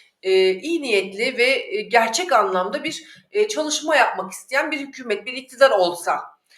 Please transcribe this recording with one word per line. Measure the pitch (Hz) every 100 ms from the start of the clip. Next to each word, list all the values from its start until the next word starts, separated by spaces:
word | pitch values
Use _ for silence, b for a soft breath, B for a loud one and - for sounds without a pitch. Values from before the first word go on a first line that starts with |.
| B _
e, | 190 190 185
iyi | 190 311 339
niyetli | 269 202 190 196 254 226
ve, | 254 262 - 208
e, |
gerçek | 208 233 226 269 359
anlamda | 233 196 185 190 294
bir, | 294 - B B _
e, | 208 214
çalışma | 294 302 285 302 285
yapmak | 220 190 190
isteyen | - - 269 311
bir | 294
hükümet, | 277 - 240 202 254
bir |
iktidar | 254 262 247 269
olsa, | 208 175 156 180 151 - _ _